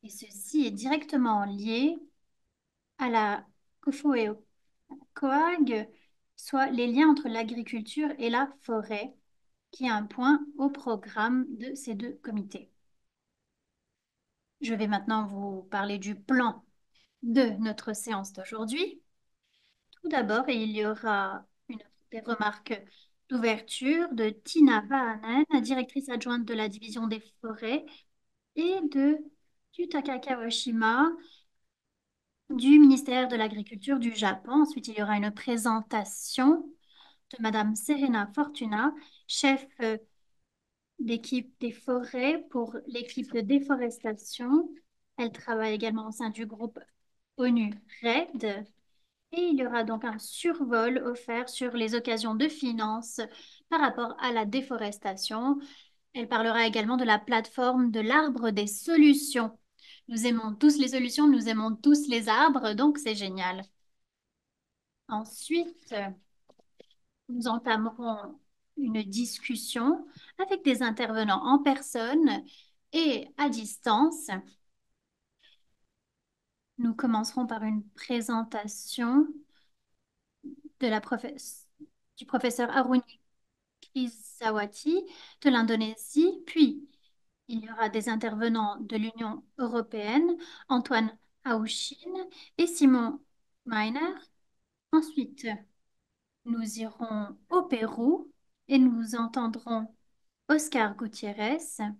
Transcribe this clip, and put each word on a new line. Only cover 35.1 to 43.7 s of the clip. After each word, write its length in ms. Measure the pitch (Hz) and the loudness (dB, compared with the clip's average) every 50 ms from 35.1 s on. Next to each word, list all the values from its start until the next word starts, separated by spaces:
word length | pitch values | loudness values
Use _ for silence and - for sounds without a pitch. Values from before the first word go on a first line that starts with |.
| 214 | 0
une 140 | 208 202 208 | 0 0 -2
présentation 1400 | 208 - - - 240 226 214 240 220 220 220 - - 214 202 196 - - - - - - 254 277 330 330 294 - - _ _ _ _ _ - - _ _ _ _ | -4 -6 -4 -4 -4 0 0 0 0 0 -2 -4 -4 -4 -4 -6 -10 -12 -12 -8 -2 4 6 6 6 4 2 -8 -16 _ _ _ _ _ -20 -20 _ _ _ _
de 120 | - - | -12 -4
Madame 320 | 226 220 214 220 214 214 214 | -4 -2 0 0 0 0 -2
Serena 560 | - - - 294 277 277 269 233 220 202 - - | -2 0 -2 0 2 2 2 2 0 -2 -2 -2
Fortuna, 580 | 294 294 294 - - 247 220 208 208 240 294 294 - - - _ _ _ | -2 -2 -2 -2 -8 -6 -4 -2 0 0 0 -2 -4 -18 -20 _ _ _
chef, 400 | - - - - 277 269 269 269 - _ - | -8 -4 2 2 2 2 2 -2 -12 _ -4
euh, 160 | 233 226 220 220 220 _ _ _ _ _ _ _ _ _ _ _ _ _ _ _ _ _ _ - | -2 -2 -2 -4 -8 _ _ _ _ _ _ _ _ _ _ _ _ _ _ _ _ _ _ -8
d'équipe 600 | 262 226 233 226 - - - 254 - - _ _ | -4 -4 -4 -4 -4 -4 -4 -4 -4 -6 _ _
des 120 | 247 233 | -8 -8
forêts 720 | - - - - 247 247 240 - - 247 247 277 311 339 - - | -8 -8 -4 -2 -2 -2 -4 -6 -6 -2 0 0 0 -2 -4 -6
pour 260 | - 254 226 226 233 - - | -4 -4 -4 -4 -8 -12 -14
l'équipe 460 | - 240 240 233 - - 262 220 - | -8 -8 -8 -8 -8 -8 -8 -8 -4
de 80 | - 233 | -4 -4
déforestation. 1300 | 214 202 277 277 277 277 | 0 4 2 2 4 2